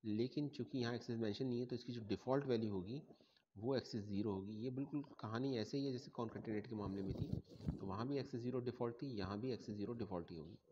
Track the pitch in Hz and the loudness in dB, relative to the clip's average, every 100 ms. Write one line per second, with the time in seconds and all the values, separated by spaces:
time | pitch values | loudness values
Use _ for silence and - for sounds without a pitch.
0 | 110 104 127 - 147 - 117 135 117 120 | 2 4 4 4 0 0 -2 2 2 0
1 | 120 117 110 101 135 120 123 123 120 120 | 0 0 2 2 2 2 2 -2 -4 -6
2 | 104 98 - 135 143 117 110 98 90 131 | 0 0 4 4 6 4 4 0 -2 -4
3 | - - - - _ - 110 135 - 117 | -6 -18 -20 -20 _ -4 2 2 2 -4
4 | 101 98 107 95 98 107 120 127 139 147 | -2 2 2 2 -2 -4 -4 -2 -2 -2
5 | 143 - 107 110 135 127 107 139 139 123 | -4 -8 -2 0 2 2 0 0 0 -2
6 | - - 113 104 107 107 104 110 101 98 | -6 -2 -2 -2 -2 -2 -2 -2 -2 0
7 | 98 - - - - - - - 98 95 | 0 0 0 0 -4 -4 -2 -2 -2 0
8 | 123 143 123 123 120 123 123 120 120 117 | 2 0 0 -2 0 0 0 0 0 0
9 | 139 113 92 104 127 110 - 104 101 120 | -4 -2 0 0 0 -2 -2 -2 0 0
10 | 101 92 82 85 76 85 _ | 0 -2 -2 -6 -8 -12 _